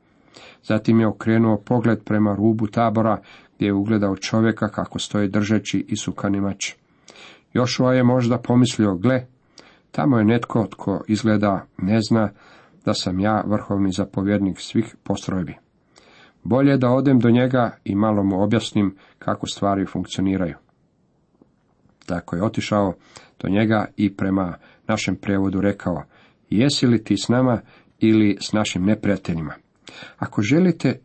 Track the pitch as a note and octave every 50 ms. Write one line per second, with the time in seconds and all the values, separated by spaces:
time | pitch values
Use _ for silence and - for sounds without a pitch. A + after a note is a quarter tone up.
0 | _ _ _ _ _ _ _ - - - - _ _ - A2 G#2+ - - A2+ A2+
1 | A2+ G#2+ G2 - - A2+ A2+ A2+ A2+ A2+ G#2+ G#2 - - B2 A#2+ A2+ A#2 A2 G#2+
2 | - - G#2+ G#2 G#2+ G#2 G2+ G2 G#2 A2 A2 A2+ A2+ G#2 - A#2 A#2 A2+ G#2+ A2
3 | A2 A2+ G#2 F#2 - - - - - _ _ - A2 G2+ G2+ G2 G2+ A2 A2 G#2
4 | G2+ G2 F#2+ - - - - A2 A2+ A2+ A2 - A#2 G#2 - - F2 - - G#2
5 | - - - G#2 G#2 F#2+ F#2+ G#2+ G#2 G2+ A2 G2+ G2+ - - G2 - - G#2 G#2+
6 | - F#2 F2+ - - G2+ G2 G2 G2 G2 F#2+ - - - - - _ _ _ _
7 | _ - - - - - - - _ _ - A#2 B2 B2 - - B2+ B2+ B2+ B2+
8 | B2 A#2+ B2+ B2+ A#2+ A#2 B2 A#2+ - - B2 B2 B2+ A#2+ - - G#2+ G#2 F#2+ E2+
9 | F#2+ B2 C3 B2+ B2+ - _ _ _ _ _ - - - _ _ _ _ - -
10 | D3+ D3+ C3 A2+ G#2+ G#2+ A#2 A#2+ A#2+ - - A#2+ G2+ - - - - G2 F#2+ -
11 | - - G#2+ G#2 - A2 G#2+ G#2 G#2+ G2+ G2 F2 - - _ - F#2 F#2+ A2 A2+
12 | A2 - A#2+ A2+ G#2+ G2+ - - - - - - - _ _ _ _ G#2+ G2+ -
13 | - F#2+ F#2 F#2 G2 G#2+ A2 G#2 - G2 G#2 G#2 - - G2+ G2 G2 G2 F2+ F#2+
14 | F#2+ - - G2 F#2+ G2+ G#2 G2 G2 F#2+ F2 - - - - A#2 A2+ - - _
15 | _ - G2 - - - F#2+ F#2 E2+ - - - _ _ _ _ _ _ _ -
16 | - - - - - - _ _ - - A#2 C3 C#3 C#3+ C#3 C3 B2+ A#2+ B2 C3+
17 | C3 C#3+ C3+ B2 B2 A#2+ A#2 B2 B2+ B2+ C3 B2+ A#2+ G2+ - - _ - G2 G2
18 | G#2+ A2 G#2+ G2+ G2 G2 G2 F2+ G#2 G#2 A#2+ A2 - - - A2 G2+ F#2+ F#2+ -
19 | - _ _ _ - G2+ G2 - - - - - G2+ G2+ G2 G2 F#2+ - - F2+
20 | F2+ - - - F#2+ G2 F#2+ F#2+ F#2 D#2+ C#2+ - _ _ _ _ _ _ _ _
21 | _ _ _ _ _ _ _ _ _ _ _ _ _ _ _ _ _ _ _ _
22 | _ - F2+ E2+ - - - E2+ G2 A2+ - - - - G#2+ G#2 G2+ F#2+ F2 -
23 | _ _ - - - - _ - - - F#2+ G#2 A2 G#2+ A2+ G#2+ G2 - - -
24 | G#2 G2 G2 - F#2+ F#2+ F#2+ G2 F#2+ F2 - - - - _ _ _ - A2 G#2
25 | - G#2 F#2+ - - - G2+ G2 G2 F#2+ F#2+ F#2+ F#2 G2+ G2 - - F#2 F2 D2+
26 | C#2+ - _ _ _ _ _ _ _ _ - G2 B2+ C#3+ C#3 - C#3 B2 A#2 A2
27 | - - G#2 G2 - - A#2 B2+ C3 B2+ A#2+ G#2 - - - - _ _ _ _
28 | - A2 A2 A2 G#2+ G2+ G2 - - - - G#2+ G#2 - - F2+ F#2 G2+ G#2+ -
29 | - G2+ G2 F2+ - - E2+ D#2+ D#2 C#2+ - - _ _ _ _ _ - - -
30 | - - - - - - - - G#2 G#2 C#3 E3 F#3 F3+ E3 - - C3+ - -